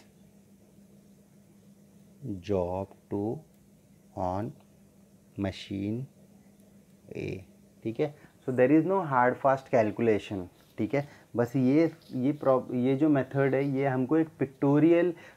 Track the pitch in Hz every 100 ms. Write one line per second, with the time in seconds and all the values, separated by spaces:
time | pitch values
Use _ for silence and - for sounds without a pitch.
0 | - _ - _ _ - _ - - -
1 | - - _ - - - - - - -
2 | - - 143 98 87 98 87 92 95 -
3 | - 101 104 139 - _ _ - _ -
4 | _ - 92 95 117 - - _ - _
5 | - - _ - 98 - - 98 101 113
6 | 135 _ - - - _ - - _ _
7 | - - 95 95 92 - - _ 117 113
8 | 151 147 - _ - 123 127 156 160 196
9 | 160 131 123 123 139 135 - 127 107 98
10 | 117 104 - 101 87 - _ - 107 139
11 | 139 - - 107 120 139 127 143 165 160
12 | - - 127 147 - 127 123 127 123 135
13 | 156 143 127 139 139 131 143 135 139 131
14 | 127 156 156 - 151 - 143 147 160 170
15 | 180 165 -